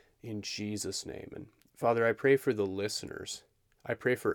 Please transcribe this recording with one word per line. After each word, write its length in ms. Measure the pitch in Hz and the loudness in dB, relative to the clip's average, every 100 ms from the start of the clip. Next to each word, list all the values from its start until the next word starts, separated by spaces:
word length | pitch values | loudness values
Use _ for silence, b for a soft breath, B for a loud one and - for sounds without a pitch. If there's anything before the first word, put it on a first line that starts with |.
| b b | b b
in 200 | 117 107 | -8 -8
Jesus' 640 | 101 - 104 104 90 98 - | -6 -6 -4 -4 -4 -6 -8
name. 240 | - - | -10 -12
And 120 | - - _ _ | -14 -16 _ _
Father, 320 | - 117 117 117 | 0 2 4 4
I 60 | |
pray 240 | 107 135 139 | 4 6 6
for 160 | - | 4
the 140 | 107 98 | 2 0
listeners. 760 | 95 104 - - - - - _ _ _ _ - | 0 -2 -4 -8 -10 -10 -12 _ _ _ _ -6
I 60 | |
pray 220 | 117 123 | -2 0
for 200 | 123 107 | 2 2